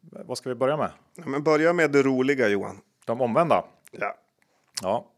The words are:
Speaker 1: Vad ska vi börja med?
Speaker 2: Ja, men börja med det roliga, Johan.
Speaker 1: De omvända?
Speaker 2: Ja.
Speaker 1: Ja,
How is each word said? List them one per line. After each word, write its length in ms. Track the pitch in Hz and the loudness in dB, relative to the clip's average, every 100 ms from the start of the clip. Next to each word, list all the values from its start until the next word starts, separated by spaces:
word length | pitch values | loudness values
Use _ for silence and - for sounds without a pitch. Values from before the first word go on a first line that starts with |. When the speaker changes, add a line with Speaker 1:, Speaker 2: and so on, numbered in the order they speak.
| 165 - - | -20 -18 -12
Speaker 1:
Vad 120 | 127 | -10
ska 120 | 131 | -8
vi 60 | 120 | -2
börja 220 | 131 151 | 0 0
med? 120 | 101 - _ - | -4 -8 _ -14
Speaker 2:
Ja, 80 | 131 | -8
men 180 | 143 | -2
börja 300 | 151 151 165 | 2 2 2
med 180 | 175 151 | 2 4
det 120 | 143 | 4
roliga, 440 | 135 127 131 131 110 | 4 2 0 2 2
Johan. 300 | 101 101 95 _ _ - | 0 -4 -12 _ _ -6
Speaker 1:
De 160 | 120 | -2
omvända? 440 | 120 127 165 95 - _ - | 0 2 2 2 0 _ -20
Speaker 2:
Ja. 240 | - 104 - _ _ _ _ _ - | -8 -8 -8 _ _ _ _ _ -8
Speaker 1:
Ja, 240 | 92 117 - | -4 -4 -6